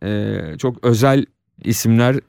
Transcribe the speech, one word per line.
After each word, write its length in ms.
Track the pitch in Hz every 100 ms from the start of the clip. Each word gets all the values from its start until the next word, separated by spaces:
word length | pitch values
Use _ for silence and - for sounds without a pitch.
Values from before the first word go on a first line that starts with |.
e, 540 | 98 104 104 101 80 151
çok 260 | 127 117 120
özel 400 | 113 135 135 - _ _ _
isimler 520 | - 110 113 113 123 135